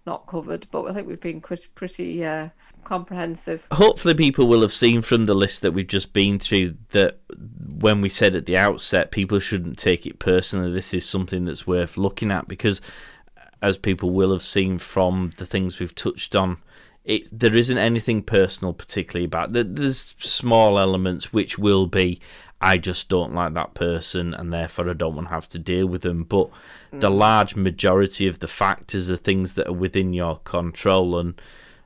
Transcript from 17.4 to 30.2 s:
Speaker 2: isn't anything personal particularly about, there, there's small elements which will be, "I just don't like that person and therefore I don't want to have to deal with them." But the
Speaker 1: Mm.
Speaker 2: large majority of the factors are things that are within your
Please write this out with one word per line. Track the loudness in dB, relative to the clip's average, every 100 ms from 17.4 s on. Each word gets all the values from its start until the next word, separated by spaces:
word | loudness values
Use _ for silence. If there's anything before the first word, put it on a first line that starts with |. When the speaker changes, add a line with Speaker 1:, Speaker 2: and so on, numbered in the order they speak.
| 4 4
Speaker 2:
isn't | 2 2
anything | 2 0 0 -2
personal | 2 2 2 0 -6
particularly | -8 -8 -6 -6 -4 -4
about, | -4 -2
there, | -2
there's | -4 -2 -2 -2 -8 -8
small | -4 -2 4 6 6 4
elements | 2 2 -2 -4 -2
which | -2 -2 0
will | 2 4 2
be, | 2 0 -2 -12 -20 -20 -2
"I | 2 2
just | 0 -6 0
don't | 0 0
like | -2 -2 -4
that | -8
person | -4 -4 -2 -4 -4 -4
and | -6 -6
therefore | -6 -6 -6 -6
I |
don't | -4 -4 -6
want | -8
to |
have | -8 -8
to | -10
deal | -4 -2 0
with | -2
them." | -4 -4
But | 0 0 0 -4 -20 -20 -18
the | -2 0
Speaker 1:
Mm. | 4
Speaker 2:
large | 4 4 2 0
majority | -2 0 2 4 2 0 -2
of | -2
the | -10
factors | -2 -2 -2 -6 -6 -4
are | -2
things | 0 0 -2
that | -4 -4
are |
within | -2 -2 0 0
your | -2